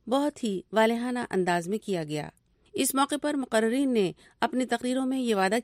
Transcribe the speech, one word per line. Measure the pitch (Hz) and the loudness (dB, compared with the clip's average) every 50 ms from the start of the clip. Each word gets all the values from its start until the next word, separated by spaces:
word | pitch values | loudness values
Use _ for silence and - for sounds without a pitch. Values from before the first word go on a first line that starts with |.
| _ - | _ 0
بہت | 226 277 285 294 294 - - | 0 2 2 0 -2 -2 -4
ہی | 226 196 180 - _ - | -2 -2 -2 -6 _ 2
والہانہ | 208 220 220 233 233 240 247 247 247 240 - | 4 4 4 4 0 -2 -4 -4 -4 -6 -2
انداز | - 190 185 175 175 175 170 170 | 0 0 2 2 2 0 0 -2
میں | 202 220 | -4 -6
کیا | - - 196 175 160 | -4 -4 -4 -4 -2
گیا۔ | 151 151 151 147 151 - _ _ _ _ _ _ _ _ | -4 -4 -6 -6 -8 -12 _ _ _ _ _ _ _ _
اس | - 269 262 - | -2 -2 0 2
موقع | 262 269 - 294 294 | 0 0 0 0 -4
پر | - 294 294 | -2 -2 -2
مقررین | 285 262 - - 220 220 226 226 269 285 269 247 | -2 -4 0 2 2 2 2 2 0 0 2 2
نے | 226 196 170 - _ - - _ _ | 2 2 2 0 _ -18 -20 _ _
اپنی | - 233 233 247 262 | -4 -2 0 -2 -2
تقریروں | 226 240 233 - 247 254 262 262 | 0 -2 -2 -2 -2 -2 0 0
میں | 254 262 269 | -2 -2 -2
یہ | 254 233 220 | 0 0 2
وعدہ | 196 190 190 196 247 | 2 2 2 2 0